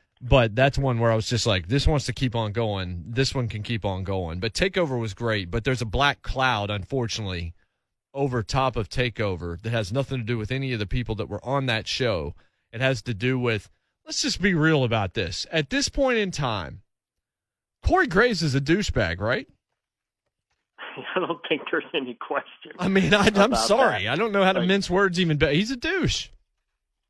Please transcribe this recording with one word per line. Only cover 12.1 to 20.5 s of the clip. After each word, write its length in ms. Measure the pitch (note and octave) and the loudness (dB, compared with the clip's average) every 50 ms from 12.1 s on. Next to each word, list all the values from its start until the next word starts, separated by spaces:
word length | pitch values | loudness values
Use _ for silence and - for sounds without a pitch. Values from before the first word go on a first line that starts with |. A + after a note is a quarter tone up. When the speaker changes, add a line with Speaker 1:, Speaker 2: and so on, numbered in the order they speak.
| G2+ E2 D2 C#2+ - - _ _ _ _ _ _ | 0 0 -2 -6 -8 -12 _ _ _ _ _ _
Speaker 1:
It 100 | - A2+ | -6 -2
has 200 | C3 C3 C3 A2+ - | 0 0 0 0 -4
to 100 | - A#2 | -6 -6
do 240 | F2+ A#2+ B2+ C3 B2+ | -2 0 0 0 0
with, 320 | B2 A#2+ A2 G2+ - - _ _ _ _ _ _ _ | 0 0 0 -2 -4 -8 _ _ _ _ _ _ _
let's 160 | D#4 D#4 - | -8 -4 -2
just 200 | - C4+ - - | -2 -2 -2 0
be 120 | F3 G3+ F3+ | 2 2 4
real 300 | D3+ D3+ D#3+ D#3+ C#3+ B2+ | 4 4 4 4 4 2
about 300 | A2+ A#2 A2+ G2+ F#2 - | 2 2 0 0 -2 -2
this. 320 | A2+ F#2 E2 F2+ - - - | -4 -4 -4 -4 -8 -8 -4
At 180 | - D#3+ D3+ - | -2 -2 -2 0
this 200 | B3+ C#4 C4+ - | -2 -2 -2 -2
point 280 | - C4+ C#4 C4 A#3+ A3 | 0 0 2 2 2 2
in 140 | G#3 F#3 | 0 -2
time, 500 | - - D3 B2 A2 G2 D#2+ C2 - G2 - _ _ _ _ _ _ _ _ _ _ _ _ _ _ _ _ _ _ _ - | -2 -4 -2 -2 -2 -4 -6 -8 -10 -14 -18 _ _ _ _ _ _ _ _ _ _ _ _ _ _ _ _ _ _ _ 0
Corey 220 | - D#4 F#4+ F4 A#3+ | 2 4 4 4 4
Graves 340 | D#3+ F#3 A#3+ B3 A3 D#3+ | 4 4 4 4 4 2
is 140 | E3 D3+ B2 | 0 0 0
a 60 | C#3 | 0
douchebag, 580 | C#3 C#3+ E3+ G#3+ G3+ - - B2+ G#2 E2 E2+ F2 | 2 2 2 2 0 0 0 0 0 0 -2 -2
right? 280 | G2+ A2 C3 A3 C4+ - _ _ _ _ _ _ _ _ _ _ _ _ _ _ _ _ _ _ _ _ | -2 -2 -2 -2 -4 -8 _ _ _ _ _ _ _ _ _ _ _ _ _ _ _ _ _ _ _ _